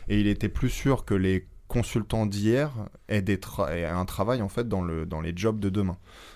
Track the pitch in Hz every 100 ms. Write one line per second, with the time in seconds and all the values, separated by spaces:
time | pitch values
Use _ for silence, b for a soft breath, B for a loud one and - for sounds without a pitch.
0 | B 104 104 - 104 - 131 - 135 127
1 | - 101 95 95 - - - 120 107 117
2 | 104 113 107 101 104 123 147 117 101 -
3 | - 104 95 95 - - 80 85 82 87
4 | 92 - 104 127 98 - 120 98 87 80
5 | 82 80 80 85 110 110 98 98 98 87
6 | B B B